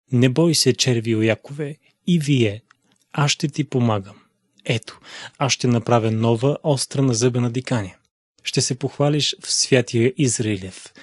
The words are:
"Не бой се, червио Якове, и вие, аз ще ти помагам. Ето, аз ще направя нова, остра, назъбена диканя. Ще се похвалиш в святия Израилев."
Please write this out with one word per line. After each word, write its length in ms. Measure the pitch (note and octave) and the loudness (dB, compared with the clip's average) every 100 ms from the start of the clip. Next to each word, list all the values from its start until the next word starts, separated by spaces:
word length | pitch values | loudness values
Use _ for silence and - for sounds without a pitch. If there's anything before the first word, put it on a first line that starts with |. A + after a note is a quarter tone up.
| _ | _
"Не 180 | B2 C3 | 2 4
бой 260 | B2+ E3+ C#3+ | 4 2 2
се, 180 | C3 | 2
червио 480 | A#2+ C3 A#2 A2+ A2 | 0 0 0 0 0
Якове, 560 | A2 G#2+ - C#3+ C#3+ D3+ _ _ - | 2 0 -4 -10 -10 -12 _ _ 0
и 120 | F3 | 0
вие, 420 | C#3+ C3+ A2 G#2 - _ _ _ _ | 2 2 2 -2 -14 _ _ _ _
аз 200 | - D3 | -2 0
ще 160 | - D3+ | 0 -4
ти 160 | - | -4
помагам. 520 | C#3 C3 A#2+ G#2 G2 - _ _ _ _ - | -4 0 0 0 -4 -16 _ _ _ _ -6
Ето, 340 | A#2 - - - - - - | -6 -6 -18 -20 -20 -18 -4
аз 160 | C3+ | -2
ще 140 | - B2+ | 0 2
направя 440 | A#2+ - A#2+ A2 | 2 2 2 2
нова, 460 | A2 A#2 A#2 C3+ D3 | 0 2 2 0 0
остра, 380 | E3 C3+ - C#3 | 0 -2 -2 0
назъбена 500 | C3+ A2 B2+ B2 B2 | 0 2 0 0 -2
диканя. 440 | B2 - B2 F#2+ - _ _ _ _ | -4 -4 -4 -4 -10 _ _ _ _
Ще 180 | - - | -6 -4
се 140 | - C3 | -4 -4
похвалиш 600 | C3 - C#3+ D3+ C3 - | -6 -2 0 0 -2 -6
в 100 | - | -6
святия 640 | - - B2+ A#2+ A#2 B2 - | -4 2 2 2 0 0 2
Израилев." 760 | C3 - A2 G2 F#2 - - - | 0 0 -2 -4 -8 -16 -20 -20